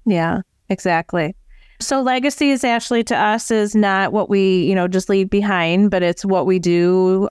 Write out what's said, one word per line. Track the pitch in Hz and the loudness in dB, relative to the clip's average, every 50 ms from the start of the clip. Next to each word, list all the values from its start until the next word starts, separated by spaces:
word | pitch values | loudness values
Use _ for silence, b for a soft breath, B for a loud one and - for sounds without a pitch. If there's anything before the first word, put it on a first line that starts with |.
| - | -4
Yeah, | 226 190 170 165 170 185 190 185 _ _ _ _ - | -2 0 0 0 -2 -2 -4 -6 _ _ _ _ -8
exactly. | 190 - - 185 170 165 170 - - 175 156 151 190 - _ b b b b b b b | -6 -4 -2 0 0 -2 -2 -2 -4 -4 -4 -4 -6 -10 _ b b b b b b b
So | - - 277 269 | -6 -4 -2 0
legacies, | 254 254 254 254 247 285 - - 302 277 277 240 - | 0 0 0 0 -2 -2 -2 0 0 0 0 0 0
Ashley, | 247 233 233 - - 247 233 226 | 0 -2 -2 -2 -2 -2 -2 0
to | - 233 | 0 0
us | - 208 208 214 226 - - | 0 0 0 0 -2 -2 -2
is | 233 214 208 208 214 | 0 0 0 0 2
not | 214 208 196 190 190 196 156 - | 2 2 2 2 0 0 0 -2
what | 214 185 - | -2 -2 0
we, | 202 196 190 190 185 180 165 | 0 2 2 2 2 2 2
you | 156 190 | 0 0
know, | 185 175 | 0 0
just | 180 185 185 - - | 0 -2 -2 -2 0
leave | 202 196 190 190 | 0 0 0 0
behind, | - 202 202 202 196 180 170 165 170 190 208 208 | 0 -2 0 0 0 0 0 0 2 2 2 2
but | 190 185 180 | 2 0 0
it's | 175 175 - - | 0 -2 -2 -2
what | 196 190 180 131 | -2 0 0 2
we | 185 185 185 | 0 0 0
do | 170 175 175 170 175 175 185 185 185 185 185 190 202 - | 2 2 2 2 2 2 2 2 2 2 2 0 0 -2